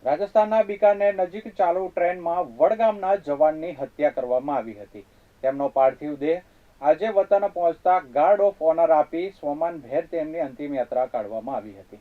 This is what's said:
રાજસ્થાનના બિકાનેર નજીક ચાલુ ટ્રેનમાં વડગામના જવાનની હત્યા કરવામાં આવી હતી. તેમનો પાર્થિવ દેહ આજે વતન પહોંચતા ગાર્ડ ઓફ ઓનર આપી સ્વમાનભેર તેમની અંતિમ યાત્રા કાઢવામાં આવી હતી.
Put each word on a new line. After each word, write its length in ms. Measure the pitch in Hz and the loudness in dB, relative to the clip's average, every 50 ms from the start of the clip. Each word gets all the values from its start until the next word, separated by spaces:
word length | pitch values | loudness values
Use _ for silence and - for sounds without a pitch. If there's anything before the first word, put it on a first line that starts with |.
| _ | _
રાજસ્થાનના 580 | 123 143 156 196 202 _ 220 214 214 220 220 214 | -2 -2 -2 -2 0 _ 2 2 4 2 0 0
બિકાનેર 520 | 208 208 202 - 208 208 202 202 202 202 | 0 0 2 4 4 4 4 2 0 2
નજીક 340 | 190 185 180 170 214 - 240 | 0 -2 -4 -4 -12 -14 -14
ચાલુ 400 | 202 - 196 170 170 185 190 180 | -2 0 0 0 2 0 -2 -4
ટ્રેનમાં 680 | - - 175 170 180 180 170 170 170 180 180 139 113 | -4 -2 -2 -2 -2 -2 -4 -4 -2 -2 -4 -6 0
વડગામના 580 | 117 147 180 220 220 233 220 208 208 190 185 196 | 2 2 2 2 2 0 0 0 0 -2 -2 -2
જવાનની 580 | 202 165 147 147 139 156 156 156 156 156 175 165 | -2 -2 -4 0 4 4 2 2 0 -8 -10 -8
હત્યા 380 | 139 135 - _ - 147 147 | -10 -10 -12 _ -2 -2 -2
કરવામાં 460 | - - 123 123 123 127 135 147 143 | 0 -2 -4 -2 -2 -2 -2 -2 -4
આવી 160 | 131 113 113 107 | -4 -6 -6 -12
હતી. 280 | 104 104 - _ 104 98 _ _ _ _ _ _ _ - | -16 -18 -18 _ -20 -20 _ _ _ _ _ _ _ -4
તેમનો 260 | 131 139 139 139 135 | -4 -2 -2 -4 -2
પાર્થિવ 480 | - 135 135 135 135 - 147 147 147 | 2 4 4 4 2 0 -8 -8 -8
દેહ 240 | 139 139 151 165 180 - _ _ _ _ _ _ _ | -4 -2 -2 -2 -2 -4 _ _ _ _ _ _ _
આજે 280 | 139 147 156 156 202 220 | 2 2 2 2 2 -2
વતન 380 | 214 196 190 - 202 196 202 | 0 0 2 2 2 2 2
પહોંચતા 520 | 196 190 175 175 170 165 - _ 180 180 185 | 0 -4 0 0 0 0 0 _ 2 2 2
ગાર્ડ 420 | 156 131 120 139 151 175 202 202 | 0 -2 0 2 4 4 4 4
ઓફ 140 | 202 202 196 _ | 4 0 0 _
ઓનર 300 | 156 160 160 165 170 160 | 0 0 2 4 4 4
આપી 400 | 160 151 151 - - 165 180 196 | 4 4 4 0 -2 -6 -6 -6
સ્વમાનભેર 760 | 196 - - 147 143 147 160 170 175 160 135 117 127 151 170 | -8 -8 -6 -6 -4 -4 -4 -4 -6 -8 -12 -6 -4 -4 -4
તેમની 320 | 165 - 165 156 156 156 170 | -4 -6 -6 -6 -6 -4 -6
અંતિમ 360 | 160 139 131 117 143 143 143 | -6 -6 -6 -10 -10 -8 -4
યાત્રા 320 | 135 123 - - 123 127 | -6 -4 -4 -2 -2 -2
કાઢવામાં 500 | 127 - 123 107 101 110 113 107 123 139 | -2 -4 -6 -6 -6 -8 -10 -8 -8 -8
આવી 140 | 117 104 107 | -8 -8 -10
હતી. 280 | 98 95 98 _ - 107 | -18 -20 -20 _ -20 -20